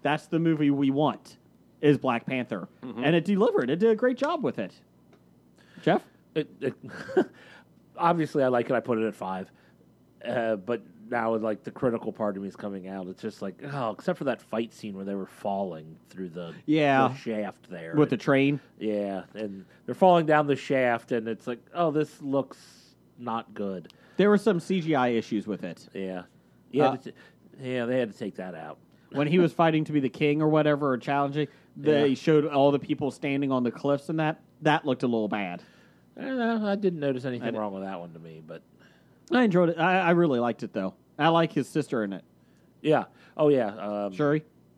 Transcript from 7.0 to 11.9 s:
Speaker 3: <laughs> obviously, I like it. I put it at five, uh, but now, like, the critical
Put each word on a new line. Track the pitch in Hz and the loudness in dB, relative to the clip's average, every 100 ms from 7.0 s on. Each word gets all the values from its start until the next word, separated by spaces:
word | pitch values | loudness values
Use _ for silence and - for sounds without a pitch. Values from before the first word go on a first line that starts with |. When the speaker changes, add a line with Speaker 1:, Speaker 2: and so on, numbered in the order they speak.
| - | -2
Speaker 3:
<laughs> | 539 - - - - - _ _ - | 0 0 -4 -20 -20 -20 _ _ -2
obviously, | 170 170 151 151 | 0 2 0 2
I | 131 | 2
like | 123 117 | 2 2
it. | |
I | 123 | 0
put | 120 117 | 0 0
it | 110 | -2
at | |
five, | 101 95 95 95 _ _ _ _ _ _ _ - | -4 -8 -8 -10 _ _ _ _ _ _ _ -6
uh, | 120 113 107 | -2 0 -2
but | 92 117 - - - | -2 -6 -6 -20 -6
now, | 120 113 113 | -2 0 0
like, | 110 104 | -2 -4
the | - | -8
critical | - 131 | -4 -2